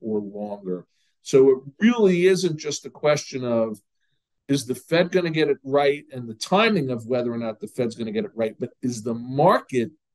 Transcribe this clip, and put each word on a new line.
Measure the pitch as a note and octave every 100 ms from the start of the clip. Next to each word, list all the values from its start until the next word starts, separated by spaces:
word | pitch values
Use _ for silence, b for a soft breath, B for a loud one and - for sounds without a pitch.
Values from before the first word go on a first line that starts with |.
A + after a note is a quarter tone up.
or | A2+ G#2+
longer. | G2+ G#2 G#2 G2+ F#2+ F2+ - _ _ _
So | - C#3 C3+
it | C3+ C#3 -
really | A3 A#3+ G3+ F3 F3+
isn't | F#3 F3+ D#3
just | D3+ C#3+
a | C#3
question | - D3 C#3+ - C3+
of, | B2 A#2 A2+ G#2+ _ _ _ _ _ _ -
is | C#3 A#2
the |
Fed | B2 - E3 F3+
gonna | F#3 E3+
get | D#3+ D3
it | C3+
right | C3+ C#3 C#3+ C#3+ -
and | C3 A#2+
the |
timing | A2 - F#3+ A3+ G3+ C3
of | A#2+ A2
whether | B2 A#2+
or | A#2
not | A#2 G#2+
the | G#2+
Fed's | - A#2
gonna | A2 A2+
get | G#2
it | G#2
right, | A2 A2+ -
but | - _
is | B2 A#2
the | A2+
market | A#2 A#2+ C3 E3+ A3 - B2+ A2 - _